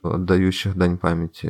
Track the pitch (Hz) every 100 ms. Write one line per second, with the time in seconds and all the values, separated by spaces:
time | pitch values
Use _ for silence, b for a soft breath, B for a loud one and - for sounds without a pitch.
0 | 85 85 90 92 92 95 101 95 90 87
1 | 87 85 82 - 85